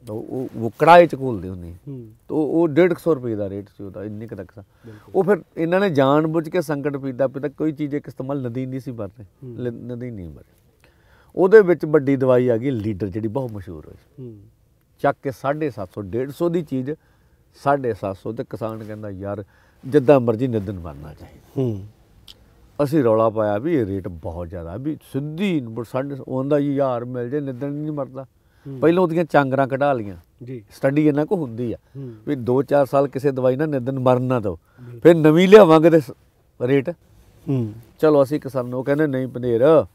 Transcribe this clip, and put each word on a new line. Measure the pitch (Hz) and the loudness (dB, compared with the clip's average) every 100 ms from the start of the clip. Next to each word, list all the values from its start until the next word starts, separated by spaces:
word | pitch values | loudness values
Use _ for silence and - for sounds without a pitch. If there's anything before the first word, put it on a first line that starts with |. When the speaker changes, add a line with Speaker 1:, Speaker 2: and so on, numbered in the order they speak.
| 120 | -12
Speaker 1:
ਉਹ, | 107 - | -12 -8
ਉਹ, | 127 131 117 | -8 -8 -6
ਉਹ | 113 - | -8 0
ਕੜਾਹੇ | 151 175 170 | 8 8 8
'ਚ | 131 | 2
ਘੋਲਦੇ | 131 110 90 | -6 -6 -8
ਹੁੰਦੇ | 92 85 | -12 -14
ਆ। | 87 139 | -16 -16
Speaker 2:
ਹੂੰ। | 131 113 113 _ | -16 -16 _ _
Speaker 1:
ਤਾਂ | 135 | -2
ਉਹ, | 147 156 | 0 2
ਉਹ | 170 | 2
ਡੇਢ | 139 180 | 4 2
ਕੁ | 165 | 2
ਸੌ | - 147 | -2 -2
ਰੁਪਏ | 123 107 | -2 -6
ਦਾ | 101 | -6
ਰੇਟ | 98 101 | -8 -14
ਸੀ | _ | _
ਉਹਦਾ, | 101 92 | -16 -12
ਇੰਨੇ | 104 104 113 | -12 -12 -14
ਕੁ | 101 | -14
ਤੱਕ | 92 - | -16 -18
ਸਾ-, | 98 _ 120 | -20 _ -20
Speaker 2:
ਬਿਲਕੁਲ। | 107 - - | -20 -6 -2
Speaker 1:
ਉਹ | |
ਫਿਰ | 180 196 - - | 0 0 -2 -6
ਇਹਨਾਂ | 165 180 | 0 2
ਨੇ | 202 | 2
ਜਾਣ | 143 135 147 160 | 2 4 4 2
ਬੁੱਝ | 160 156 | -2 -2
ਕੇ | 180 | -4
ਸੰਕਟ | 156 147 143 139 | -4 -4 -4 -6
ਪੀਂਦਾ | 135 123 135 | -8 -4 -4
ਪੀਂਦਾ | 139 143 | -2 -10
ਕੋਈ | 139 156 | -6 -6
ਚੀਜ਼ | 147 147 143 | -4 -6 -6
ਇੱਕ | 143 | -10
ਇਸਤੇਮਾਲ | - 131 143 | -12 -8 -6
ਨਦੀਨ | 127 120 131 | -6 -6 -8
ਨਹੀਂ | 131 | -8
ਸੀ | 127 | -10
ਵਰਤੇ। | 117 101 107 | -10 -12 -12
Speaker 2:
ਹੂੰ। | 98 _ 131 120 | -20 _ -18 -10
Speaker 1:
ਲ-, | 123 | -10
ਨਦੀਨ | 117 117 123 123 | -8 -12 -12 -12
ਨਹੀਂ | 110 85 | -12 -14
ਵਰਤੇ। | 73 - _ _ _ _ _ _ _ _ - | -16 -20 _ _ _ _ _ _ _ _ 0
ਉਹਦੇ | 185 220 | 8 8
ਵਿੱਚ | 185 170 160 | 8 2 2
ਵੱਡੀ | 151 135 139 | 0 2 0
ਦਵਾਈ | 131 123 123 | 4 2 2
ਆ | 113 | 0
ਗਈ | 131 | -2
ਲੀਡਰ, | 123 101 98 104 | -4 -4 -4 -6
ਜਿਹੜੀ | 95 110 | -6 -6
ਬਹੁਤ | 113 127 | -6 -8
ਮਸ਼ਹੂਰ | 107 95 80 - | -12 -14 -16 -18
ਹੋਈ। | 95 _ - 123 | -20 _ -20 -20
Speaker 2:
ਹੂੰ। | 107 107 _ _ _ _ _ | -18 -20 _ _ _ _ _
Speaker 1:
ਚੱਕ | 143 139 | -4 -2
ਕੇ | 143 120 | -8 -6
ਸਾਢੇ | 135 151 156 | -6 -4 -4
ਸੱਤ | 113 95 - | -6 -12 -10
ਸੌ, | |
ਡੇਢ | 101 113 135 | -8 -6 -6
ਸੌ | 139 170 | -4 -4
ਦੀ | 170 | -2
ਚੀਜ਼ | 151 131 127 156 _ _ _ _ _ _ | -4 -6 -6 -10 _ _ _ _ _ _
ਸਾਢੇ | 143 143 127 | -2 0 -2
ਸੱਤ | 104 101 95 | -4 -6 -8
ਸੌ | - | -10
ਤੇ | 113 | -10
ਕਿਸਾਨ | 131 107 110 110 | -10 -10 -10 -10
ਕਹਿੰਦਾ, | 107 107 104 | -14 -14 -14
"ਯਾਰ, | 95 98 101 98 _ _ _ 139 | -12 -10 -10 -12 _ _ _ 0
ਜਿੱਦਾਂ | 139 127 143 | 0 6 4
ਮਰਜ਼ੀ | 117 110 131 | 6 -2 -2
ਨਦੀਨ | 113 98 95 | -2 -4 -10
ਮਰਨਾ | 85 71 73 | -12 -14 -18
ਚਾਹੀਦਾ।" | - - - _ - | -20 -20 -20 _ -4
Speaker 2:
ਹੂੰ। | 127 104 101 _ _ _ - - _ _ _ _ | -4 -4 -12 _ _ _ -20 -20 _ _ _ _
Speaker 1:
ਅਸੀਂ | 147 156 | 0 2
ਰੌਲਾ | 117 110 113 | 4 4 2
ਪਾਇਆ | 107 107 104 | 2 -2 -2
ਵੀ | 143 160 | 0 -2
ਇਹ | 104 | 0
ਰੇਟ | 98 92 | -4 -8
ਬਹੁਤ | 85 92 82 87 | -12 -12 -10 -10
ਜ਼ਿਆਦਾ, | 90 82 95 | -12 -12 -10
ਵੀ | 139 147 | -10 -10
ਸਿੱਧੀ | _ 131 147 156 202 160 | _ -8 -8 -6 -4 -4
ਨ-, | 120 113 117 | -6 -10 -8
ਸਾਢੇ, | 131 139 139 - | -6 -6 -10 -8
ਉਹ | 131 | -6
ਕਹਿੰਦਾ, | 135 147 | 0 0
"ਯਾਰ, | 143 139 139 120 123 | 0 0 -2 -2 -6
ਮਿਲ | 127 120 | -8 -6
ਜੇ, | 147 | -6
ਨਦੀਨ | 139 127 143 | -6 -8 -8
ਨਹੀਂ | 143 151 | -8 -8
ਮਰਦਾ।" | 147 131 131 131 _ _ _ 143 | -8 -10 -12 -18 _ _ _ -16
Speaker 2:
ਹੂੰ। | 135 | -2
Speaker 1:
ਪਹਿਲਾਂ | 143 175 | 2 2
ਉਹਦੀਆਂ | 180 160 165 | 2 0 2
ਚਾਂਗਰਾਂ | 151 135 131 135 | 2 2 0 -2
ਕਢਾ | 131 143 | 0 -2
ਲਈਆਂ। | 131 101 87 - _ | -2 -6 -14 -20 _
Speaker 2:
ਜੀ। | 123 131 104 | -16 -16 -18
Speaker 1:
ਸਟੱਡੀ | - 139 143 151 | -4 -2 2 2
ਇਹਨਾਂ | 143 151 | 2 -2
ਕੋਲ | 196 | -4
ਹੁੰਦੀ | 139 113 120 | -4 -8 -8
ਆ | 98 _ 135 | -8 _ -18
Speaker 2:
ਹੂੰ। | 131 110 113 | -16 -14 -8
Speaker 1:
ਵੀ | 143 | -6
ਦੋ | 117 127 | 0 0
ਚਾਰ | 131 143 139 | 2 0 2
ਸਾਲ | 139 143 | 0 0
ਕਿਸੇ | 135 139 | -2 -2
ਦਵਾਈ | 131 127 131 | 0 0 0
ਨਾਲ | 156 | -2
ਨਦੀਨ | 143 120 135 | -2 -4 0
ਮਰਨ | 127 127 | 2 2
ਨਾ | 127 127 | 2 -2
ਦਿਓ। | 104 85 _ _ | -2 -8 _ _
Speaker 2:
ਬਿਲਕੁਲ। | 120 120 | -20 4
Speaker 1:
ਫਿਰ | 156 170 | 6 8
ਨਵੀਂ | 151 156 185 | 6 6 10
ਲਿਆਵਾਂਗੇ | 214 190 160 160 | 10 12 8 8
ਤੇ | 160 | 4
ਸ-, | - - _ _ _ _ | 2 -14 _ _ _ _
ਰੇਟ। | 123 139 131 170 _ _ _ _ - | 0 0 0 -10 _ _ _ _ -6
Speaker 2:
ਹੂੰ। | 135 113 110 - _ | -4 -4 -8 -20 _
Speaker 1:
ਚਲੋ, | 156 151 | 4 4
ਅਸੀਂ | 131 147 | 2 0
ਕਿਸਾਨ | 135 131 123 | -6 -6 -6
ਨੂੰ, | 127 | -6
ਉਹ | |
ਕਹਿੰਦੇ, | 123 143 156 | -2 0 0
"ਨਹੀਂ | 131 131 | 0 -6
ਪੰਧੇਰ | 123 123 113 135 160 101 | -6 -2 2 6 6 2